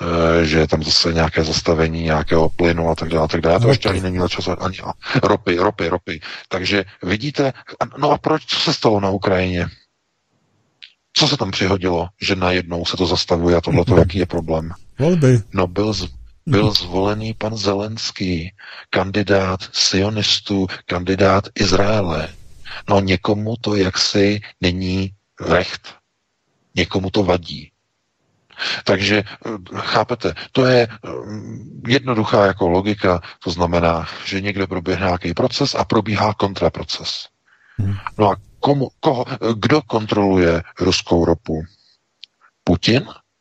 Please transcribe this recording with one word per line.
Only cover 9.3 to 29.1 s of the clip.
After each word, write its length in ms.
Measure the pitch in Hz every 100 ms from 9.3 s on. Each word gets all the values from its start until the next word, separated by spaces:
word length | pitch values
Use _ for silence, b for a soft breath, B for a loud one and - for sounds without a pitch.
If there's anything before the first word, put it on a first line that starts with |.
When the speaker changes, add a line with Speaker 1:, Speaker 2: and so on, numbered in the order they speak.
| 92 92 87 87 - _ _ _ _ _ _ _ _ _ _ - _ _
Speaker 1:
Co 160 | - 151
se 80 | 143
tam 140 | 101
přihodilo, 580 | - 95 98 90 85 87 -
že 140 | 95 95
najednou 480 | 90 92 85 85
se 120 | 85 -
to 100 | 87
zastavuje 500 | 85 - 87 87 85
a 40 |
tohleto, 300 | 82 78 87
Speaker 2:
Mhm. 60 | 87
Speaker 1:
jaký 200 | 87 98
je 80 | 87
problém? 440 | 85 82 90 82 - - -
Speaker 2:
Volby. 420 | 147 180 131 120 101
Speaker 1:
No, 120 | 98 90
byl 260 | 92 107
z-, 180 | 98 90 - - - -
byl 180 | 107
Speaker 2:
Mhm. 80 | 107
Speaker 1:
zvolený 600 | 101 87 92 98 107 110
pan 220 | 110 110 113
Zelenský, 920 | 98 98 107 113 - - 95 85 87 - B B B
kandidát 720 | - 95 101 98 98 95 92 -
sionistů, 920 | - - 95 101 107 98 - - 98 95 B -
kandidát 580 | 90 90 95 95 95 -
Izraele. 760 | - 98 95 98 107 90 80 80 - - - B B -
No, 120 | 98
někomu 560 | 95 92 - 104 107 113
to 140 | 110
jaksi 640 | 104 92 - - 104 101 104 B -
není 500 | 92 90 92 95 95 - _ -
recht. 540 | - 90 92 - - - _ _ _ _ _ _ _
Někomu 360 | - 85 98 92
to 120 | 107
vadí. 460 | 92 90 80 76 76 _ _ _ _ _ _ _ _ B B B
Takže, 320 | - 95 101